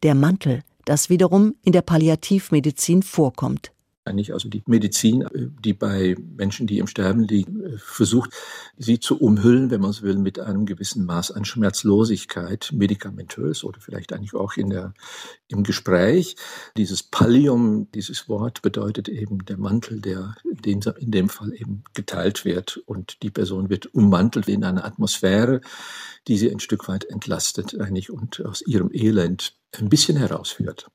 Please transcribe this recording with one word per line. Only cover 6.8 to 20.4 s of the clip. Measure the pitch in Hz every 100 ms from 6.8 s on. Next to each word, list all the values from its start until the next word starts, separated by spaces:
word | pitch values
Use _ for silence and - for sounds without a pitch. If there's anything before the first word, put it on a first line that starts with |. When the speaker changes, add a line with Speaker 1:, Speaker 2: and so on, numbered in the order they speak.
Speaker 2:
im | 98
Sterben | - 95 104
liegen, | 110 107 95 208
äh, | 190 113
versucht, | - - 104 117 - - - - - _
sie | 117 117
zu | - -
umhüllen, | 131 104 107 123 131
wenn | 117
man | 98
so | 104
will, | 101 98
mit | 98 95
einem | 98 98 104
gewissen | 90 101 - 90
Maß | 85 90
an | - 101
Schmerzlosigkeit, | - 104 95 110 101 113 101 - - 87 98 -
medikamentös | 127 98 104 101 98 98 - 131 -
oder | - -
vielleicht | - 101 -
eigentlich | - 107
auch | - 98
in | - 98
der, | 98 95 98 - - - - _
im | 101
Gespräch. | 98 98 - 90 95 165 180 - - - - -
Dieses | 98 95
Pallium, | - - 113 123 143 123 117 107 101
dieses | 110 101 - -
Wort | 107 117 -
bedeutet | - 104 104 107 104
eben | 147 104 101 92
der | 98
Mantel, | 101 113 117 110
der, | 101 92 95 107